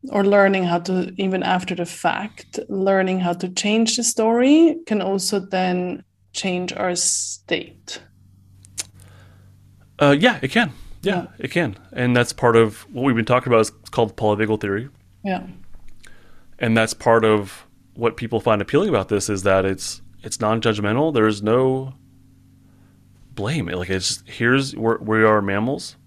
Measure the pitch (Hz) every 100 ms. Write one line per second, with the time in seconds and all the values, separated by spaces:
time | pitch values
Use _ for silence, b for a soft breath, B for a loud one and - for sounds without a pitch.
0 | - 208 196 202 196 190 180 170 175 185
1 | 180 - 190 185 185 185 180 180 170 -
2 | 175 - 208 - - - - 196 190 196
3 | 185 185 180 175 185 185 208 214 226 233
4 | 233 - 220 233 254 302 330 285 - 214
5 | 185 196 185 202 190 185 185 180 180 180
6 | - _ _ - 196 180 180 - 185 175
7 | - - - - - 165 - - - -
8 | - _ _ _ _ - - - - b
9 | b b b b b b _ _ _ _
10 | 147 143 233 - 123 - 180 - b b
11 | 196 185 175 - - - 156 95 - -
12 | 123 123 120 - 123 113 113 107 - 127
13 | 135 117 113 123 127 117 107 - - -
14 | 113 - 107 104 107 107 104 98 131 _
15 | _ _ 202 185 185 - - - - -
16 | b b b b b b 120 113 110 -
17 | - 113 110 110 98 - - _ _ -
18 | 117 - 117 113 110 107 101 139 202 131
19 | 92 104 92 101 98 95 95 95 - -
20 | - - - - 107 113 113 107 104 113
21 | 156 139 110 101 104 120 131 131 131 131
22 | - _ - - _ _ b b b b
23 | _ _ - - 104 160 95 90 90 95
24 | 92 - - - 117 131 135 - 113 113
25 | 110 110 110 107 98 98 113 151 - -